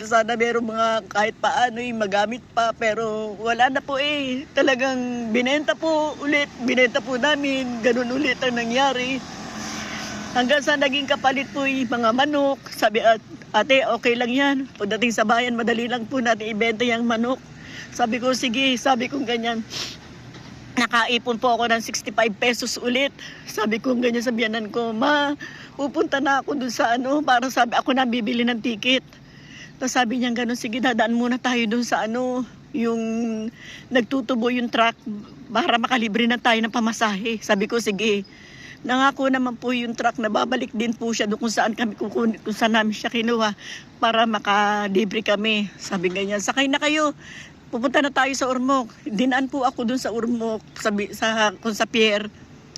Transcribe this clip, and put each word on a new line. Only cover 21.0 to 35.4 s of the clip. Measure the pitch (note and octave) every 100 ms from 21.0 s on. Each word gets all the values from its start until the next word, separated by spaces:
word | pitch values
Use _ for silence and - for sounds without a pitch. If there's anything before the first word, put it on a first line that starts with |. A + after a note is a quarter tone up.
| A3+ A#3+ B3 A3+
po | B3+ A3+
ako | -
ng | A3+
sixty-five | A3 - - A3 A3+ G3
pesos | A#3+ A#3+ A#3+ -
ulit. | B3 B3 C#4 - - - -
Sabi | - C4+ A3
ko | C4 B3
ganyan | B3 A#3
sa | A#3
biyanan | A3+ A3+ A3+ G#3+
ko, | A#3 A#3
"Ma, | A3 C#4 D4 C#4+ D4 - - -
pupunta | - C#4 D#4 E4 C#4
na | C#4 C4+
ako | -
dun | D4 B3
sa | A3 B3
ano," | A#3+ B3+ D4
para | D4 B3 B3+
sabi, | C4+ A#3+
ako | A3+ D4 C4
na |
bibili | C4 A#3+ G#3+ A#3+
ng | A#3+ A#3
ticket. | B3 G#3+ B3+ C4 - - - - - - - -
Tapos | C4
sabi | C4+ A#3+ B3+
niya | B3
ganun, | A#3 A#3+ B3
"Sige, | B3 B3
dadaan | C4 A#3 A#3+
muna | A#3 A#3+ B3
tayo | B3+ B3 A3+
dun | A#3+
sa | A#3 G#3+ A3
ano, | A#3+ B3+ B3+ B3 - -
yung | - A#3 A#3 A3+ A3+ A#3 A3 A3 - - - -
nagtutubo | B3+ A3 C4+ A3 B3+ A#3+
yung | B3 A#3+
truck | B3+ A3+ A3+ - G#3 - -